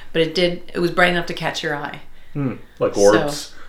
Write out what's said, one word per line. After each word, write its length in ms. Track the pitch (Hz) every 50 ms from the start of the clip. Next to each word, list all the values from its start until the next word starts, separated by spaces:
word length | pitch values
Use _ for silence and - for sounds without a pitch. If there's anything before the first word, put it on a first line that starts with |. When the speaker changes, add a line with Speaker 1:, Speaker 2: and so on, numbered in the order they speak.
| - - -
Speaker 1:
But 100 | 165 160
it 120 | 156 160
did, 360 | 180 180 175 175 175 - - -
it 60 | -
was 120 | 175 170
bright 200 | 160 185 180 180
enough 160 | 175 175 170
to 60 | - -
catch 300 | - 165 156 - - -
your 120 | 160 147
eye. 260 | 147 147 - - 156 - - - - - - -
Speaker 2:
Hmm. 200 | 147 139 123 101 - - - - -
Like 160 | 120 - -
Speaker 1:
So 60 | 107
Speaker 2:
orbs, 520 | 101 101 107 107 147 143 143 - - - - - -